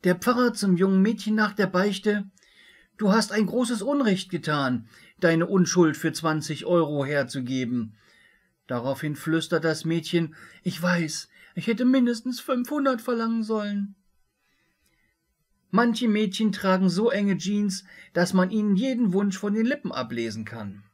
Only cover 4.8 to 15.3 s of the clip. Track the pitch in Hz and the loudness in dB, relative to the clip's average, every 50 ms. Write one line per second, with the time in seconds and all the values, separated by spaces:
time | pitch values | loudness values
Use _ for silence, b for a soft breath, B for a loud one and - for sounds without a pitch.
4.8 | 113 B B B B B B _ - 170 160 160 170 180 196 190 180 - - 180 | -4 B B B B B B _ 2 4 4 4 2 2 4 4 4 4 6 4
5.8 | 170 156 147 - - 160 151 - 160 160 156 156 151 - 156 - - - 175 170 | 4 4 4 0 -4 -4 -4 -2 -2 -2 -2 -2 -2 -6 -8 -6 -2 2 2 2
6.8 | 160 143 151 143 135 135 147 143 135 131 - 139 123 120 135 131 127 117 127 120 | 2 2 0 -2 -2 0 0 -2 -2 -2 -4 -8 -6 -4 -4 -4 -2 -2 -2 -4
7.8 | 110 110 b b b b b b b b b b b b b b _ - 127 120 | -4 -6 b b b b b b b b b b b b b b _ -8 -6 -4
8.8 | 120 135 135 135 - 151 147 143 - 160 160 165 156 - 175 156 156 160 156 156 | -4 -4 -4 -4 -4 -6 -6 -6 -2 0 0 0 0 0 -2 0 0 0 -2 -2
9.8 | - 160 165 170 156 - - 170 165 156 B B B B B B B 180 - 160 | -2 -2 -2 -2 -2 0 0 0 0 0 B B B B B B B -6 -6 -2
10.8 | 170 180 180 170 165 151 - - - b b b b b b 180 - 233 226 - | 0 0 0 0 0 -4 -6 -10 -12 b b b b b b -6 -2 -2 -2 2
11.8 | 254 254 262 269 240 240 240 226 - 262 247 247 - - 262 247 247 - 294 294 | 2 4 4 4 4 2 0 -2 -6 -8 -8 -8 -4 -2 -2 -2 -2 -4 -2 0
12.8 | 277 269 254 233 - - 240 226 226 226 226 226 220 214 220 214 208 208 202 202 | 0 0 0 -2 -4 -4 -2 -2 -2 -2 -2 -2 -2 -2 -4 -4 -4 -4 -4 -4
13.8 | 202 202 196 _ _ _ _ _ _ _ _ _ _ _ _ _ _ _ _ _ | -6 -6 -10 _ _ _ _ _ _ _ _ _ _ _ _ _ _ _ _ _
14.8 | _ _ _ _ _ _ _ _ _ _ | _ _ _ _ _ _ _ _ _ _